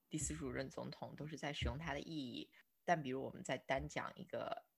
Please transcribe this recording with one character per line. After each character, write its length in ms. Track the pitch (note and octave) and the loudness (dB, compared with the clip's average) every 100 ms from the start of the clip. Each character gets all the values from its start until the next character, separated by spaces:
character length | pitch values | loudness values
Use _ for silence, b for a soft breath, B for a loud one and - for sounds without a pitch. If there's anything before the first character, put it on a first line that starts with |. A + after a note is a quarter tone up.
| _ | _
第 80 | D#3 | 0
四 160 | - | 0
十 100 | D#3 | 0
五 60 | C3+ | 0
任 180 | C3 C3+ | 0 0
总 220 | - B2 | -2 -4
统， 240 | - A#2 C3+ | -4 -6 -4
都 100 | D3 | -4
是 120 | D#3 | -2
在 140 | D3 | -2
使 120 | D3+ | 2
用 140 | A#2+ B2+ | 0 2
它 160 | E3+ | 0
的 60 | C#3 | 0
意 140 | - | 0
义。 360 | D#3 B2+ A2 - b - _ | -2 -2 -4 -8 b -20 _
但 160 | - E3+ | 4 4
比 80 | B2+ | 4
如 140 | C3 | 0
我 80 | C3+ | 0
们 120 | - | -4
在 140 | - C3 | 0 0
单 320 | - C3+ D3 | 4 2 2
讲 240 | - - - | 0 -2 -6
一 80 | |
个 400 | - A#2 - - - | -4 -2 0 -2 -6